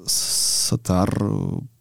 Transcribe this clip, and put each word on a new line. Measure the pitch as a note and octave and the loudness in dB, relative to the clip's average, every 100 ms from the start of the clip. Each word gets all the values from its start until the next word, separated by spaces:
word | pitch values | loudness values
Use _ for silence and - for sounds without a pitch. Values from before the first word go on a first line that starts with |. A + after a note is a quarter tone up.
| F#2+ | -4
Star? | - - - - - - - - F#2 G#2 G2+ G2+ - G1+ G1+ - _ | -2 0 0 0 0 0 0 2 2 2 2 0 0 -2 -4 -8 _